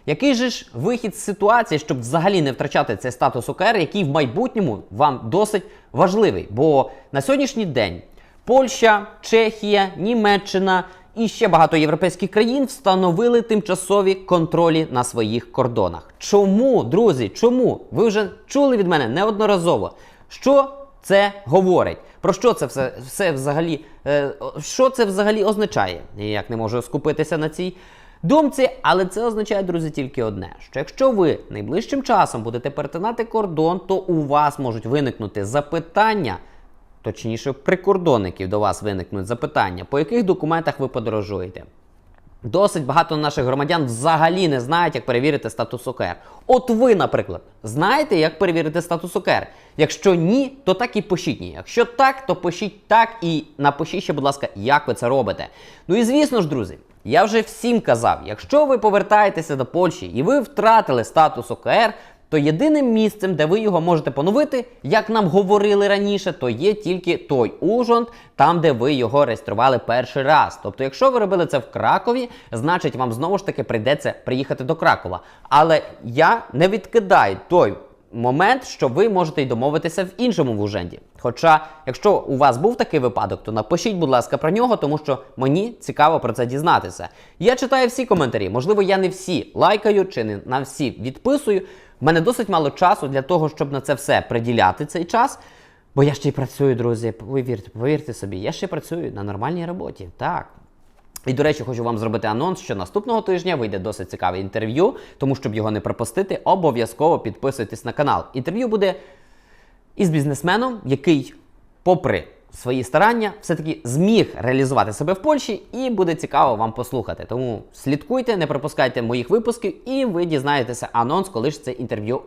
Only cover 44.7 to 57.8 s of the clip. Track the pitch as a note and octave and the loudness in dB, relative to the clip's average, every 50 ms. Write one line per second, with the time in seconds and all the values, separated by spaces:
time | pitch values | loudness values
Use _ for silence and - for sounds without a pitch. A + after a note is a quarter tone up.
44.7 | D#3+ E3+ F3 D#3+ C#3+ C3 - - B2 A#2+ B2+ D3+ D3 C#3 - A2+ - - A#2 - | -2 0 0 0 -2 -4 -4 -2 -2 0 2 0 0 0 -4 -6 -6 -6 -6 -6
45.7 | - A#2+ - C3 A#2+ - A2 F2+ F2 - - - - - - - B3+ B3+ B3+ - | -6 -10 -8 -10 -6 -6 -6 -6 -6 -10 -14 -20 -20 -20 0 2 2 2 4 0
46.7 | A#3 A3 B3 B3+ A3 F#3 C#3+ A#2 - B2 G2+ - F2+ E2+ - - _ _ - A2 | 0 2 4 4 4 4 2 0 0 -2 -4 -4 -8 -12 -14 -18 _ _ -14 -8
47.7 | G#2+ C#3+ E3 G3 B3+ D4 D4+ - G#3+ E3+ D#3 D#3+ D#3+ - G3+ F3+ E3+ E3 D#3+ D#3 | -4 -2 0 2 2 0 0 0 0 2 2 0 0 0 -2 0 0 0 -2 -2
48.7 | D3+ F3 E3 - E3+ E3 - F3 - G3+ F#3 - D3+ G#2 - - - - - - | -2 -4 -4 -4 -6 -6 -6 -6 -8 -4 -2 0 0 0 -2 -6 -14 -20 -20 -20
49.7 | _ - D3+ - - - - G3+ F#3 E3+ D#3+ E3+ G#3+ C4+ C#4 C4 - - - - | _ 0 0 0 0 0 2 4 4 4 4 2 2 2 2 0 -4 -6 -2 -2
50.7 | F#3 F#3 A#3+ A#3+ - A3 - - F#3+ E3 - E3+ B2 - F2+ F2 D2+ D2+ F#2+ - | 0 0 -2 -4 -4 -4 -2 -2 -4 -4 -2 -6 -6 -6 -8 -14 -14 -14 -16 -6
51.7 | - A#3 A#3+ A#3 - - C4+ C4 C4+ C4+ - - F3+ F3+ - F3 E3+ - G#3+ G3 | 0 0 0 0 2 2 2 2 2 0 -4 -4 -4 -2 -2 -6 -4 -4 -8 -8
52.7 | - - _ _ G#3 A3+ A3+ A3+ - - - E3+ E3 D3+ C#3+ - - - C#3+ C#3+ | -8 -12 _ _ 4 4 4 2 0 -6 -4 -2 -2 -2 -4 -6 -8 0 0 0
53.7 | C3+ - E3 - - F#3 - - E3 D3 C3+ C#3 C3+ - - - - G2 G2 A#2+ | 0 0 -6 -6 -6 -8 -4 -4 -4 0 0 0 0 0 -6 -8 -8 -6 0 2
54.7 | C#3 C#3+ - - A#2 - - A#2+ C3 C#3 B2 G2+ F#2 - C#2 A1 - - - - | 2 2 2 0 -4 -2 0 0 0 2 0 0 -4 -6 -8 -14 -14 -20 -20 -20
55.7 | - - - - F3 A3+ A#3+ A3 C4 D4 D4+ - C4+ A#3 F3+ D3 D3 B2+ G#2+ F2 | -20 -20 -4 -2 0 2 2 2 4 2 2 2 2 0 0 0 -2 -4 -4 -6
56.7 | D2+ - - _ _ _ _ G2+ A#2+ D#3+ G3 A3 G#3+ A3+ G#3+ - - - - A#3 | -8 -16 -20 _ _ _ _ 0 4 4 4 4 2 0 0 -2 -8 -6 -2 0
57.7 | A#3+ A3 | 0 0